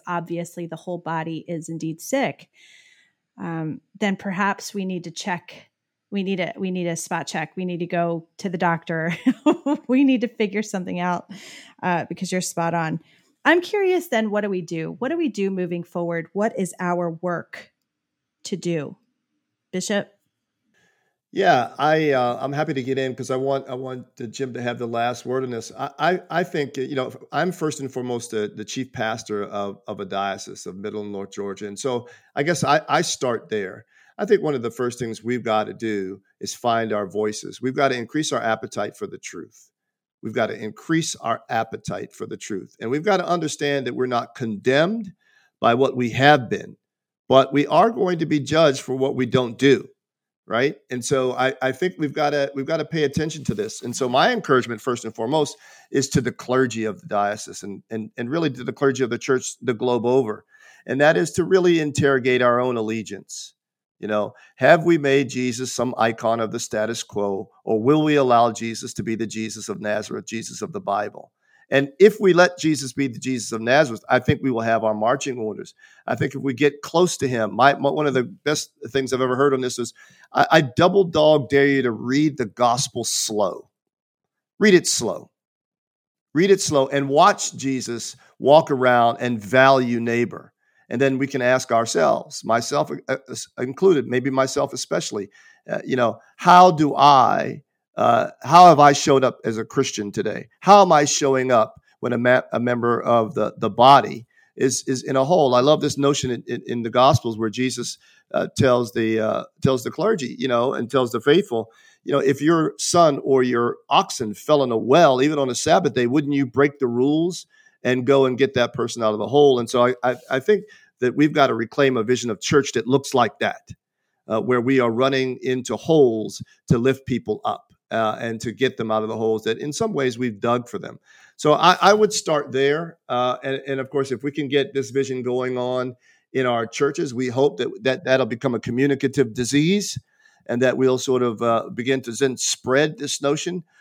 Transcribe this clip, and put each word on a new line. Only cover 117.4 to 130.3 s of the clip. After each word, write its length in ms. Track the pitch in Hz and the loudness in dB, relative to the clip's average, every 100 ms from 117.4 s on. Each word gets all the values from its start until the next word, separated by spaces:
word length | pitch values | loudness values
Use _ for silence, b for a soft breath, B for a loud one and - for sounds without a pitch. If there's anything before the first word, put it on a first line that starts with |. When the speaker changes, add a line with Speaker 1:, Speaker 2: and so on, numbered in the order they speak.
| - b b b | -12 b b b
Speaker 2:
and 220 | 123 127 123 | -2 0 2
go 200 | 139 131 | 4 4
and 120 | 120 | 2
get 180 | 135 127 | 0 2
that 180 | 117 | 0
person 300 | - 117 120 | -2 -6 -2
out 100 | 110 | -2
of 60 | 107 | -2
the 80 | 104 | 0
hole?" 320 | 143 143 123 | 6 6 4
And 100 | 117 | 2
so 160 | 123 123 | 2 2
I, 100 | 127 | 2
I, 120 | 127 117 - | -2 -4 -4
I 80 | 131 | -2
think 260 | 131 208 208 b b _ | 2 0 0 b b _
that 160 | 123 113 | -2 2
we've 180 | 151 | 2
gotta 200 | 151 131 113 | 4 2 2
reclaim 420 | 113 - 139 123 | -4 0 2 2
a 60 | |
vision 260 | 107 123 120 | 0 -2 -2
of 120 | 104 | -6
church 320 | - 151 123 | 0 2 2
that 140 | 120 113 | -2 0
looks 260 | 135 - | 0 2
like 260 | 131 117 - | 0 0 0
that, 300 | 107 - - - _ _ _ _ - | -4 -6 -12 -20 _ _ _ _ -6
uh, 140 | 110 | -4
where 200 | 110 123 | 0 0
we 180 | 120 135 | 2 2
are 120 | 120 | 2
running 480 | 113 135 135 131 123 | 2 0 0 -2 -4
into 340 | 127 127 120 107 | -4 -4 -4 -6
holes 640 | - 160 131 113 104 - b b - | 2 6 6 4 -6 -10 b b 0
to 100 | 117 | 2
lift 280 | 123 131 - | 2 0 -4
people 360 | 120 - 104 - | -6 -4 -4 -4
up, 280 | 104 - _ _ | -6 -10 _ _
uh, 260 | 113 110 107 | -2 -2 -2
and 220 | 120 113 | -6 -8
to 100 | 120 | -8
get 260 | 101 131 - | -2 -2 -2
them 140 | 110 | -2
out 120 | 110 | -2
of 60 | 107 | -2
the 80 | 113 | -2
holes 260 | 113 110 | -2 0
that 160 | 113 113 | -2 -4
in 140 | 147 | -6
some 200 | 143 226 | -6 -4
ways 240 | 156 127 120 | -2 -2 -2
we've 220 | 123 | -6